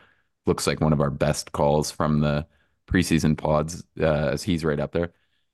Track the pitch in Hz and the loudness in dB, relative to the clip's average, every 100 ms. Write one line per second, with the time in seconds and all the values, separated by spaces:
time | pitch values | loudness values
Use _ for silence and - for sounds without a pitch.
0 | _ _ _ _ - 87 - 73 80 73 | _ _ _ _ -2 -2 -2 0 2 2
1 | 71 69 73 76 - - 73 76 76 - | 0 0 -2 -2 -4 0 2 2 0 -2
2 | 78 76 76 73 80 _ _ _ - 95 | 0 0 0 -2 -6 _ _ _ -2 0
3 | 82 82 78 76 76 76 80 85 - - | 2 2 2 0 0 0 -2 -8 -14 -2
4 | 80 76 71 73 - 85 78 73 73 82 | 0 0 0 -2 -2 -2 -2 -2 -4 -4
5 | 85 _ _ _ _ | -6 _ _ _ _